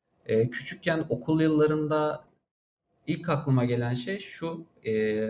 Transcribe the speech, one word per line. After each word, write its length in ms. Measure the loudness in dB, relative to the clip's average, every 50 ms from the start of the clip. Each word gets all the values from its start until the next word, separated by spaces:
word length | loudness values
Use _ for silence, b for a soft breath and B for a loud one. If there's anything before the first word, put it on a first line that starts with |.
| _ _ _ _ -4
E, 240 | 0 2 2 2 0
küçükken 560 | -2 -6 -10 -10 -10 -4 -2 -2 0 0 -2 -2
okul 320 | -4 -4 -2 0 2 4
yıllarında 840 | 4 4 4 4 4 4 2 0 0 0 0 0 0 0 -2 -6 -10 _ _ _ _ _ _ _ _ _ _ _ _ _ _ _ _
ilk 220 | -6 -6 -4 -2 -2
aklıma 360 | -2 0 2 2 2 4 4
gelen 300 | 2 2 0 0 -2 -2
şey 240 | -4 -4 -6 -6 -8
şu, 480 | -8 -12 -10 -8 -8 -6 -8 -8 -12 -16 _ _ -4
e, 60 | -2 0 0 0 0 0 -2 -2